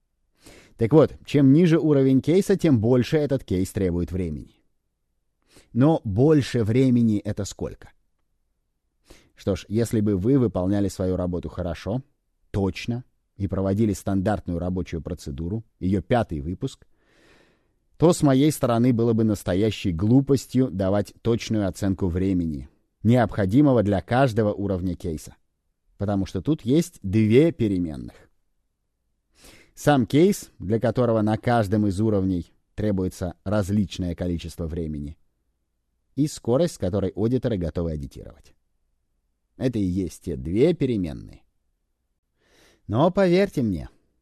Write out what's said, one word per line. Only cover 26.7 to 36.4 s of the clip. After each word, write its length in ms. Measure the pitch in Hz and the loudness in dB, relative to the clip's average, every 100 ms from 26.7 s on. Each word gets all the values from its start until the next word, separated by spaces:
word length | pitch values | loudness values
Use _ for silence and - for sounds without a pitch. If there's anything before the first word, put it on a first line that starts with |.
| 156 - - | 0 0 -6
две 480 | 95 107 107 120 165 | -2 2 6 6 4
переменных. 640 | - 107 92 82 67 57 - _ _ _ _ _ _ _ _ _ _ _ _ - - _ - | 2 -2 -2 -4 -8 -14 -18 _ _ _ _ _ _ _ _ _ _ _ _ -20 -20 _ -4
Сам 300 | 147 139 113 | 0 2 2
кейс, 440 | 139 190 196 - - | 4 4 2 -8 -12
для 200 | 87 113 | -4 -2
которого 420 | 117 117 117 113 | 0 0 2 2
на 160 | 107 107 | 0 0
каждом 500 | 123 120 98 107 104 | 0 0 2 0 0
из 120 | 92 | 0
уровней 540 | 110 101 95 90 - _ _ | 0 0 0 -2 -6 _ _
требуется 640 | - 107 92 92 - 90 - | -6 -4 -2 -4 -6 -10 -8
различное 720 | 95 107 92 104 90 - 90 82 | -4 -2 0 0 -2 -4 -6 -4
количество 500 | 90 85 82 - 80 | -6 -6 -8 -10 -8
времени, 520 | 82 80 73 71 - _ _ _ _ _ _ _ _ _ - | -6 -8 -8 -10 -14 _ _ _ _ _ _ _ _ _ -4
и 100 | 151 | -4
скорость, 480 | - | -4